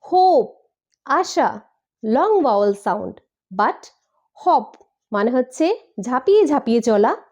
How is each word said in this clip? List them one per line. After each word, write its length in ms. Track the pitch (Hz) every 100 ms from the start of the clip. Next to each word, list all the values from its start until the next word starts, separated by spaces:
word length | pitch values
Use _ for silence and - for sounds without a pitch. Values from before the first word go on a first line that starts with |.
| -
হোপ 380 | 359 370 320 208 - _ _ _ _ - 277
আশা 280 | 370 - 240 214 _ _ _ _
লং 280 | 220 240 381 427 269
ভাওয়েল 260 | 202 208 202
সাউন্ড, 300 | - 185 185 - _ _ _
but 300 | 190 220 - - _ _ _ _ _
হপ 240 | - 302 220 _ _ _ _
মানে 160 | 208 214 254
হচ্ছে 300 | 254 - 320 466 _ - 202
ঝাঁপিয়ে 360 | 247 - 415 339
ঝাঁপিয়ে 300 | 285 - 233 233
চলা 240 | 208 226 - -